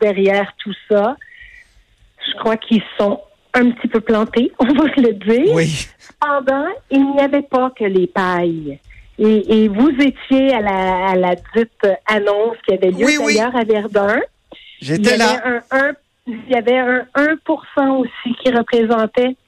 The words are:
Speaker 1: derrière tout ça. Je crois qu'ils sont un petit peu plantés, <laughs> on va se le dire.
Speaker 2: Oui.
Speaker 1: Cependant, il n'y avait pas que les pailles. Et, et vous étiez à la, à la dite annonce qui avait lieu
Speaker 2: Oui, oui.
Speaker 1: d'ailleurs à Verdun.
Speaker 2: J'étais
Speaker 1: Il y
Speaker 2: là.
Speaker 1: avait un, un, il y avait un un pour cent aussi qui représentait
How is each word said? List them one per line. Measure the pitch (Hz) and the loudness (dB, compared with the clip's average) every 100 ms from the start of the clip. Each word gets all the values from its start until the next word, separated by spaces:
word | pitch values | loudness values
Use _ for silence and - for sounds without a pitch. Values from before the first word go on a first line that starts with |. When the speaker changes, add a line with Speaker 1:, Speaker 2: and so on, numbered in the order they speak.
Speaker 1:
derrière | 208 196 196 202 196 - | -2 2 2 2 -2 -8
tout | 208 190 - | -14 -12 -2
ça. | 208 214 294 - - - - _ _ _ _ _ _ - | 0 0 -4 -14 -20 -20 -20 _ _ _ _ _ _ -10
Je | - | -6
crois | 226 226 | -4 -4
qu'ils | - 220 - - | 0 -2 -2 -4
sont | 208 - - _ _ | -2 -2 -10 _ _
un | 247 247 | 0 0
petit | 233 240 | 0 -4
peu | 220 | -4
plantés, | 220 220 226 233 269 | 0 0 0 0 -2
<laughs> | - | -2
on | 247 | 0
va | 277 302 | 2 2
se | - | 2
le | 240 | 2
dire. | 202 196 233 359 | 0 0 2 4
Speaker 2:
Oui. | 466 160 151 - _ | 2 0 -4 -10 _
Speaker 1:
Cependant, | - - 294 285 254 269 320 494 - | -20 -6 -2 0 0 -2 -2 -8 -2
il | 269 277 | 0 2
n'y | 277 | 2
avait | 277 285 | 2 0
pas | 285 262 254 254 | -2 -2 -2 -2
que | |
les | 208 190 180 | 0 0 0
pailles. | 202 185 180 175 165 151 139 _ - - - | -2 -2 0 -2 -4 -8 -14 _ -20 -18 0
Et, | 214 214 185 220 | 2 2 2 2
et | 220 | 2
vous | 196 294 | 2 2
étiez | 262 277 - - 269 269 | 2 0 -2 -2 0 2
à | 247 | 0
la, | 208 190 190 185 190 | 0 -2 -2 0 0
à | |
la | 185 180 180 | 0 0 -2
dite | - 220 226 - 202 185 - | -4 -4 -4 -2 -2 -2 -2
annonce | 214 202 202 233 226 - | -2 0 0 0 -4 -4
qui | |
avait | 190 185 | 0 0
lieu | 185 247 | 2 0
Speaker 2:
Oui, | 302 | 0
oui. | - 214 | 0 0
Speaker 1:
d'ailleurs | 233 247 | 0 -2
à | |
Verdun. | 220 214 214 208 202 240 480 _ _ - - - | 0 0 0 -2 0 0 -4 _ _ -20 -20 -16
Speaker 2:
J'étais | 131 165 214 | -6 0 2
Speaker 1:
Il | |
y | 240 | 2
Speaker 2:
là. | 226 | 0
Speaker 1:
avait | 254 247 240 | 0 -4 -6
un, | - | -2
un, | 262 277 285 _ _ 247 | -2 -2 -4 _ _ -14
il | 220 - | -12 -4
y | |
avait | 240 226 254 | -2 0 0
un | 247 254 240 | 0 -2 -4
un | 269 294 311 | -2 0 -2
pour | - 311 - - | -4 -6 -4 -2
cent | 269 269 | 0 0
aussi | 254 - 247 233 | -2 -6 -8 -2
qui | 262 | 0
représentait | 240 233 233 226 226 220 - 254 262 | 0 0 0 2 0 0 0 -2 -2